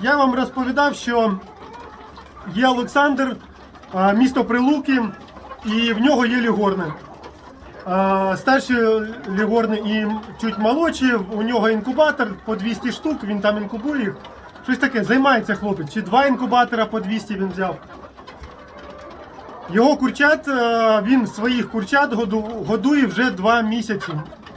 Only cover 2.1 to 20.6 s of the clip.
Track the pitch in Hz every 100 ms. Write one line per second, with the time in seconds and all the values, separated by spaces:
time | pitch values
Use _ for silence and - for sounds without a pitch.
2.1 | - - - - 170 262 247 240 285 285
3.1 | 269 262 226 - - - - - 185 190
4.1 | 214 262 269 196 247 254 302 - 262 214
5.1 | - - - - - 226 220 233 214 262
6.1 | 254 233 247 233 196 196 185 160 151 -
7.1 | - - - - - - - 185 185 190
8.1 | 190 190 185 - 269 269 247 220 220 214
9.1 | 226 - 190 208 233 226 214 208 214 214
10.1 | 214 - - 226 208 214 285 330 - 262
11.1 | 233 185 214 226 240 220 220 214 254 302
12.1 | 294 226 190 - 214 214 208 247 - 311
13.1 | 302 202 208 208 208 202 226 269 285 202
14.1 | 143 - - - - - 254 269 226 175
15.1 | 262 277 240 - 196 208 165 151 220 180
16.1 | 240 277 254 247 247 240 226 220 220 185
17.1 | 214 - 196 196 180 190 151 - - -
18.1 | - - - - - - - - - -
19.1 | - - - - - - 185 262 294 262
20.1 | - 285 311 285 262